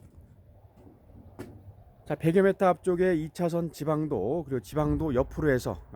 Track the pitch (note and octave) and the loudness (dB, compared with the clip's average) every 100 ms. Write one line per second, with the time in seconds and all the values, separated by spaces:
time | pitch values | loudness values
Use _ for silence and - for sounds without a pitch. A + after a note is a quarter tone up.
0 | - - - - - - - - - - | -20 -20 -20 -20 -20 -20 -20 -20 -20 -20
1 | - - - - - - - - - - | -20 -20 -20 -18 -18 -16 -20 -20 -20 -20
2 | - D3 E3 F#3+ G3 F#3 F#3 E3+ F#3 F3 | -10 -2 2 4 4 4 2 2 0 2
3 | F#3 D#3+ D#3 - F3 E3+ E3+ - D3+ D3+ | 2 2 -4 -4 -2 -2 -4 -6 -2 -2
4 | D#3 A#2 G#2+ E3+ C3+ B2+ - D3 D3 D3 | 0 -2 -2 -2 -4 -6 -4 -2 0 0
5 | D#3+ B2 C#3 - D#3 B2 B2+ F2+ - | 0 0 0 0 2 2 0 -8 -10